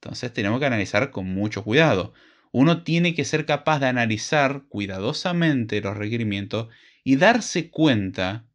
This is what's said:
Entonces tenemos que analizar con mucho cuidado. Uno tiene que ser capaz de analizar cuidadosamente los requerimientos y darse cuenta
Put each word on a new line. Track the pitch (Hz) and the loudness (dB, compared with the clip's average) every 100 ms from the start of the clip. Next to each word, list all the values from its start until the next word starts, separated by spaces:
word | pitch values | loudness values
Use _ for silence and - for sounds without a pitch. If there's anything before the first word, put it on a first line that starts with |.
Entonces | - - 113 | -14 -10 -8
tenemos | - 101 117 | -4 -2 0
que | 143 | 0
analizar | 117 95 101 139 | -2 0 0 -2
con | - 92 | -4 -6
mucho | 92 107 104 | -2 -2 -4
cuidado. | 101 120 160 104 - - _ _ _ | 0 4 4 2 -2 -10 _ _ _
Uno | 120 143 165 | 2 4 4
tiene | - 165 175 | 0 0 2
que | 170 | 0
ser | 143 151 151 | -2 -2 0
capaz | 147 - 151 | 0 2 2
de | 135 | 2
analizar | 127 117 107 - 156 139 139 - | 0 0 -2 0 2 2 -2 -8
cuidadosamente | 104 101 95 104 151 185 175 165 139 110 104 | -8 -6 -4 -4 -4 -2 0 2 2 0 -2
los | 98 104 | -2 -4
requerimientos | 104 117 113 101 101 104 117 - _ _ | -4 -4 -2 -4 -4 -6 -6 -14 _ _
y | - 135 | 0 4
darse | 185 240 - 180 160 | 4 4 0 -6 -6
cuenta | - 156 117 95 92 92 107 113 | 0 2 2 -2 -4 -6 -6 -12